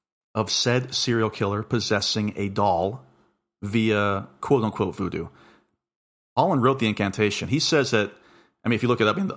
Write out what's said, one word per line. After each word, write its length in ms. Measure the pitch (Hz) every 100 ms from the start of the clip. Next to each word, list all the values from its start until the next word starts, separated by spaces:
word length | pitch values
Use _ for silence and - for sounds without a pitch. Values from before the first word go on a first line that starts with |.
| _ _ _
of 160 | 110 107
said 460 | - 127 123 127 -
serial 340 | - 117 110
killer 320 | - 101 101
possessing 680 | 107 120 - 104 - 110 104 -
a 100 | 101
doll 560 | 101 101 85 92 123 - _ _ _ _ -
via 680 | 101 113 110 104 104 98 120 -
quote-unquote 560 | - 139 110 - 98 -
voodoo. 320 | 95 - 82 - - _ _ _ _ _ _ _ _ -
Holland 260 | 165 151
wrote 160 | 120 135
the 80 | 113
incantation. 600 | 104 101 101 104 - 92
He 100 | 143
says 320 | - 156 127
that, 220 | 110 101 - _ - _ _
I 60 | 113
mean, 60 | 117
if 60 |
you 60 | 120
look 140 | 120
it 60 | 107
up, 100 | 107
I 20 |
mean, 80 | 196